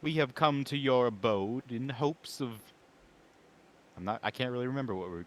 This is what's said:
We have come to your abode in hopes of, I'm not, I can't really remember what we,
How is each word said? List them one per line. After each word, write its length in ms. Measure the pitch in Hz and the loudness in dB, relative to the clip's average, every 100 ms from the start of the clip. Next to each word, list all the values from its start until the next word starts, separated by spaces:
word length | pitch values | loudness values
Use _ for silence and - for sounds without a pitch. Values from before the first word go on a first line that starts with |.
We 120 | 151 | 0
have 200 | 156 139 | 2 0
come 300 | - 156 143 | 4 4 4
to 120 | 135 143 | 0 0
your 300 | 135 127 123 | 4 6 4
abode 680 | 107 113 104 98 123 131 | 2 2 2 2 -2 -4
in 160 | 117 135 | -6 -6
hopes 520 | 123 147 160 - - | -2 -2 -2 -10 -8
of, 100 | 131 110 - _ _ _ - _ - _ _ - - _ _ - | -8 -8 -16 _ _ _ -20 _ -20 _ _ -20 -20 _ _ -10
I'm 80 | |
not, 160 | 92 113 | -6 -4
I 80 | 104 | -4
can't 220 | - 127 | -2 -2
really 140 | 123 123 | -2 -2
remember 280 | 135 131 | -2 -2
what 160 | 95 90 | -4 -4
we, 140 | 85 | -8